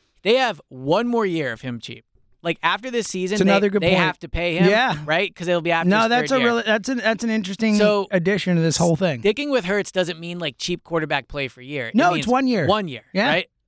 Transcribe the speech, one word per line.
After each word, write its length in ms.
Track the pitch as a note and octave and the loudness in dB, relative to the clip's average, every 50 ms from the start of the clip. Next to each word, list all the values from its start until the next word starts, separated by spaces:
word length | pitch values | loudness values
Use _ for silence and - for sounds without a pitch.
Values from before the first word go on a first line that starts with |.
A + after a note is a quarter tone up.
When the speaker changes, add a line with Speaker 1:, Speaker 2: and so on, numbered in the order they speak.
| _ _ _ _ - | _ _ _ _ 0
Speaker 1:
they 120 | F#3+ A#3 | 2 2
have 240 | C4 C4 A#3 F3 D3 - - | 2 2 0 -4 -6 -12 -18
one 380 | C3 B2+ C3 C#3+ E3+ G#3+ A#3+ | -14 -6 -2 0 2 2 2
more 180 | A#3+ A#3 A3+ G#3+ | 0 0 0 0
year 260 | F#3 E3 D#3+ C#3+ B2 A2+ | 0 0 -2 -2 -4 -6
of 80 | - | -6
him 180 | - B2+ A#2+ A2+ | -8 -10 -10 -10
cheap. 240 | - - A#2 A2+ - _ _ _ _ _ _ _ - | -12 -14 -16 -18 -20 _ _ _ _ _ _ _ -6
Like, 140 | E3+ E3 - - | -6 -4 -2 0
after 260 | E3+ F#3+ G3+ A#3+ C4 | 0 0 -2 -4 -4
this 160 | A#3+ A#3 G3+ | -4 -4 -4
season, 280 | - - F#3 F3+ F3+ G#3 | -4 -4 -4 -4 -2 0
Speaker 2:
It's 80 | G#3 F#3 | 2 4
Speaker 1:
they, 60 | G3 | 4
Speaker 2:
another 200 | G3 G3 G#3 G3+ | 4 4 4 2
good 140 | G3 G3+ E3 | 0 2 2
Speaker 1:
they 60 | F3 | 2
Speaker 2:
point. 100 | F#3 F3+ | 4 4
Speaker 1:
have 180 | F3+ F#3 F3 - | 2 0 -2 -6
to 80 | F3 | -10
pay 300 | C3+ - D#3+ F3 F3 D#3+ | -8 -6 -4 -2 0 2
him, 100 | F3 F#3 | 4 4
Speaker 2:
Yeah. 300 | F#3+ G#3 A3+ C4 B3 D#3+ D3 D3+ | 4 4 4 2 0 -2 -4 -2
Speaker 1:
right? 280 | D3 D#3 F3+ G3+ F3 - | -2 0 0 -2 -2 -6
'Cause 120 | - E3+ | -6 -2
it'll 140 | F3 F3 E3+ | 0 0 0
be 100 | D#3+ E3+ | 2 0
after 180 | E3 E3 E3+ F3+ | 0 2 2 2
Speaker 2:
No, 100 | G3+ A3 | 4 4
Speaker 1:
his 100 | A3+ A3+ | 2 2
Speaker 2:
that's 200 | A#3+ B3 - - | 2 0 0 0
Speaker 1:
third 60 | C4+ | 0
Speaker 2:
a 20 | B3 | 2
Speaker 1:
year. 80 | A#3+ A#3+ | 2 2
Speaker 2:
really, 140 | A#3 A#3 G#3 | 0 0 0
that's 240 | A3 G#3+ A3 F#3 B3+ | 0 0 0 -2 -4
an, 80 | C4 | -4
that's 260 | A#3+ G3 A3 A3+ - A#3+ | -2 0 -2 -2 -2 -2
an 60 | A3+ | -2
interesting 460 | A3 A3 F#3 F#3 F#3+ - A3+ A3 G#3 | -2 -2 -2 -4 -4 -2 0 0 2
Speaker 1:
So, 320 | G#3 G#3 G#3+ G#3 G3+ F#3+ - | 4 4 4 2 2 0 0
Speaker 2:
addition 460 | G3 F3+ D#3+ F#3+ G#3 F3+ - F#3 F3 | 0 0 0 0 0 0 0 0 2
to 60 | E3 D#3+ | 2 2
this 140 | E3 C#3 | 2 2
whole 180 | - E3+ E3+ E3 | 2 2 2 2
thing. 240 | - F#3 E3 C3+ A#2 | 2 0 -2 -2 0
Speaker 1:
sticking 320 | A2 G3+ A3 C#4 C#4+ D4 | 0 0 0 0 -2 -2
with 120 | C4+ A#3+ F3 | -2 -2 0
Hurts 280 | F3+ G#3 G3+ F#3 - | 0 -2 -2 -2 -2
doesn't 280 | - F#3 F3+ E3 E3+ D#3+ | -2 -2 -2 -2 -4 -8
mean, 200 | E3+ E3+ F3 F3 | -10 -10 -8 -6
like, 160 | E3+ D3 - | -6 -8 -8
cheap 260 | - - F3+ F3 D#3+ - | -6 -6 -6 -6 -6 -6
quarterback 440 | - E3+ D#3+ D#3 D3 D3+ C#3 B2 | -4 -4 -2 -2 0 -2 -4 -4
play 200 | - - C#3+ C3+ B2 | -6 -8 -6 -6 -8
for 120 | - B2+ | -8 -12
a 20 | B2 | -14
year. 260 | C3+ D3 C3+ A#2 A2+ | -10 -8 -8 -6 -2
It 60 | - | 0
Speaker 2:
No, 120 | A3+ E4 | 2 2
it's 80 | F4 F4 | 2 2
Speaker 1:
means 120 | - - | 0 0
Speaker 2:
one 200 | A3 B3 C4 C4+ | 0 0 0 2
year. 180 | B3+ A#3+ F#3+ D3+ | 0 0 0 2
Speaker 1:
one 220 | E3+ G#3 G#3+ G3 | 2 0 0 -2
year, 160 | D#3 B2 G#2+ - _ - | -6 -10 -12 -12 _ -4
Speaker 2:
Yeah. 140 | F#3+ A3 C#4 | -2 0 0
Speaker 1:
right? 180 | D#3+ F#3 E3+ - _ _ _ | 0 -2 -4 -6 _ _ _